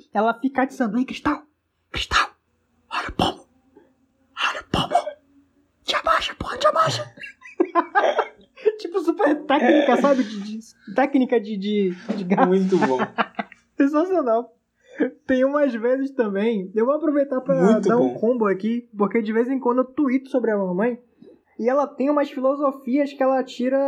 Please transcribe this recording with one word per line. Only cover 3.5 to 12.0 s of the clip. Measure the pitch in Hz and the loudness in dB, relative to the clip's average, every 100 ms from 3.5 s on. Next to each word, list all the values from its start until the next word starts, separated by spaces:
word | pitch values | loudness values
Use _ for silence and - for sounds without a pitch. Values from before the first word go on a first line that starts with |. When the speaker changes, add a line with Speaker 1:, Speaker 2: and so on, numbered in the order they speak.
| _ _ _ _ _ _ _ _ - - | _ _ _ _ _ _ _ _ -6 -6
Speaker 1:
olha | - | -6
o | - | -4
pombo, | - - - 587 - _ _ _ _ _ _ | -4 0 -2 -4 -10 _ _ _ _ _ _
te | - - | -6 -4
abaixa, | - 330 - - | 0 0 -2 -8
porra, | - - | -10 0
te | 605 | 0
abaixa." | 622 640 - 605 - - - - - | 2 0 0 -8 -14 -20 -20 -20 -4
<laughs> | - 339 339 392 - - - - _ - 427 427 | 0 0 0 0 2 0 -4 -8 _ -4 -2 -2
Tipo, | 339 381 | -6 -2
super | 320 311 427 - | -2 0 0 0
técnica, | - 277 240 302 - 240 | 0 2 4 4 4 4
sabe? | 277 262 | 4 2
De, | 214 214 | 0 -6
de, | 208 220 - _ - | -10 -12 -14 _ -6
técnica | 202 277 277 254 233 | 0 2 2 2 0
de, | 208 208 | -2 -6
de, | 202 208 190 180 | -2 0 0 -2